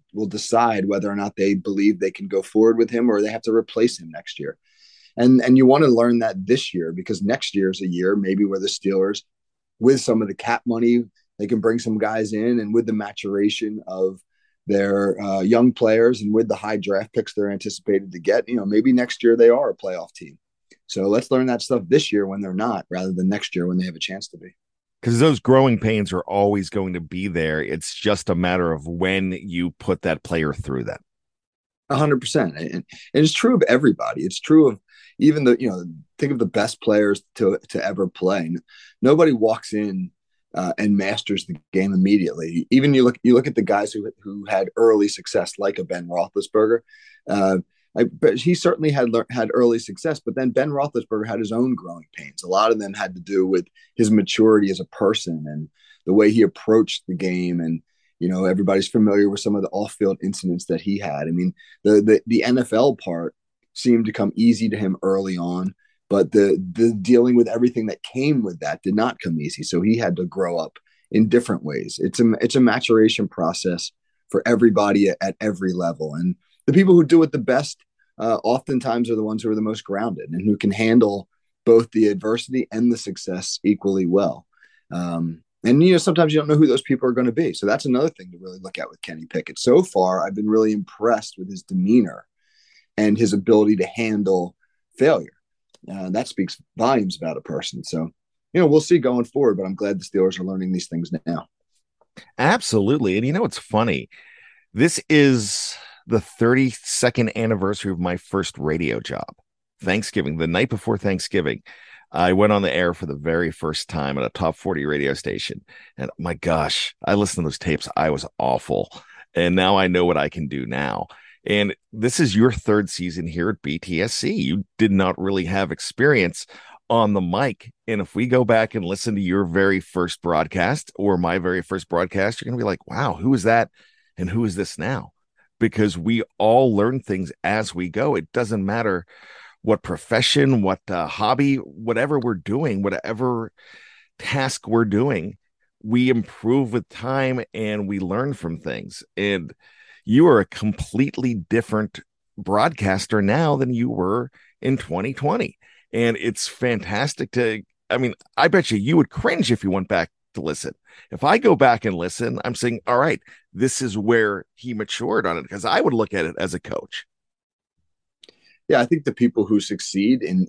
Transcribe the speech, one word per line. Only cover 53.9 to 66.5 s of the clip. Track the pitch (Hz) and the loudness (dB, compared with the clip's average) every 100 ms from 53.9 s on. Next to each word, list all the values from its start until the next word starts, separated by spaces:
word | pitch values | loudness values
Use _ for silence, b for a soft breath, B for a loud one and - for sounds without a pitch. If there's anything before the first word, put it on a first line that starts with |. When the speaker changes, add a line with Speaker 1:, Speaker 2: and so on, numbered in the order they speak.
Speaker 1:
his | - 107 | 0 4
maturity | 107 92 - 110 107 98 | 4 2 4 6 6 4
as | 90 | -2
a | 87 | -8
person | - 101 110 90 80 76 | -2 0 0 -4 -8 -8
and | 76 76 b b b | -10 -12 b b b
the | 92 | 2
way | 101 107 | 4 6
he | 110 | 6
approached | 98 - - 110 107 - - | 4 2 2 4 4 -2 -8
the | |
game. | 87 92 90 90 87 | -4 -2 -2 -2 -2
And, | 82 82 _ _ _ - | -2 -6 _ _ _ -6
you | 90 | -2
know, | 92 | 0
everybody's | 92 92 95 98 - | 0 2 2 0 2
familiar | 113 107 101 101 | 2 4 4 2
with | 101 | 2
some | 107 101 | -2 -2
of | |
the | 95 | -2
off-field | 98 107 - 98 95 | -4 -6 -2 -2 -2
incidents | 95 - 92 87 - | -4 -4 -4 -4 -4
that | 82 | -6
he | 101 98 | -4 -4
had. | 87 71 | -4 -6
I | 78 | -4
mean, | 87 92 - b b | -2 -2 -4 b b
the, | 104 107 | 4 6
the, | 107 107 - | 6 4 4
the | 117 | 0
N | 123 127 | 2 0
F | 120 | 0
L | 110 135 110 | 2 2 0
part | 95 85 82 - _ _ _ | -6 -8 -8 -12 _ _ _
seemed | - 123 117 107 | -4 2 2 2
to | |
come | - 98 - | -2 -2 2
easy | 117 107 113 | 2 4 0
to | 104 | -2
him | 95 92 | -2 -2
early | 95 98 95 90 | -2 -2 -2 -4
on, | 87 90 95 - _ _ - | -4 -4 -6 -8 _ _ -2
but | 101 87 | 2 4
the, | 107 98 | 4 4